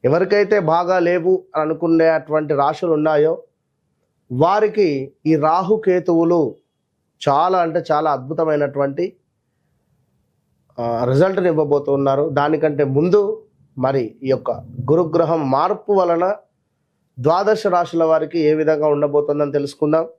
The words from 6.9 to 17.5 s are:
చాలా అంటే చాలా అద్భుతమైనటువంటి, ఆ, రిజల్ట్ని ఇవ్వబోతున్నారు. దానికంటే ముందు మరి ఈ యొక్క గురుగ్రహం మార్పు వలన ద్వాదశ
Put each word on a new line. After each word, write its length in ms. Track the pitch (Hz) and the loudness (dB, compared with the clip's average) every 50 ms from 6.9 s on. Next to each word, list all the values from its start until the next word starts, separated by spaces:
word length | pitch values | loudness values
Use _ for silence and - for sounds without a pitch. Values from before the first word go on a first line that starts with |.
| _ _ _ _ _ _ - 151 | _ _ _ _ _ _ -2 0
చాలా 300 | 139 143 165 185 190 185 | 0 2 2 0 0 0
అంటే 240 | 175 165 156 175 165 - | 0 -2 -2 -6 -2 -2
చాలా 200 | 156 147 156 156 | -2 0 0 -2
అద్భుతమైనటువంటి, 920 | 143 135 127 135 160 147 160 160 151 147 147 139 127 139 139 139 139 143 175 202 - _ _ _ _ _ _ _ _ _ _ _ _ _ _ _ _ _ _ _ _ _ _ _ _ _ _ _ _ _ _ _ _ - | -2 -4 -6 -8 -4 -4 -2 -2 0 -2 -2 -4 -2 -4 -4 -4 -4 -6 -6 -8 -8 _ _ _ _ _ _ _ _ _ _ _ _ _ _ _ _ _ _ _ _ _ _ _ _ _ _ _ _ _ _ _ _ -8
ఆ, 260 | 117 117 117 117 123 123 | -6 -4 -2 -2 0 0
రిజల్ట్ని 400 | 131 139 175 190 190 196 180 180 | 2 2 2 2 2 0 0 0
ఇవ్వబోతున్నారు. 800 | 160 151 156 143 143 147 143 - 139 139 139 139 135 139 147 - | 0 0 0 0 0 -2 0 -2 -2 0 0 0 0 0 -2 -2
దానికంటే 540 | 139 139 143 147 156 147 151 156 147 139 147 | 0 0 0 0 0 0 0 -2 0 0 -2
ముందు 640 | 135 135 139 156 180 175 208 202 196 220 - - _ _ _ _ _ _ - | 0 2 0 0 2 2 2 2 0 -4 -8 -10 _ _ _ _ _ _ -4
మరి 380 | 127 131 135 135 120 107 - _ 135 | -2 0 0 0 -4 -4 -8 _ -4
ఈ 60 | 131 | -2
యొక్క 220 | 131 123 - - 113 95 - - - - - - | -2 -2 -2 -6 -8 -8 -10 -16 -12 -10 -2 0
గురుగ్రహం 600 | 151 165 180 160 156 170 165 151 165 165 147 131 | 0 0 0 0 0 0 0 0 0 -2 0 0
మార్పు 400 | 135 139 156 185 208 208 - - | 0 0 0 0 -2 -6 -4 -2
వలన 440 | 208 190 185 175 170 165 175 185 208 - _ _ _ _ _ _ _ _ _ _ _ _ _ _ _ - | 0 0 2 2 0 0 0 -2 -4 -6 _ _ _ _ _ _ _ _ _ _ _ _ _ _ _ -2
ద్వాదశ 480 | 120 147 165 180 202 196 | 0 2 2 2 2 2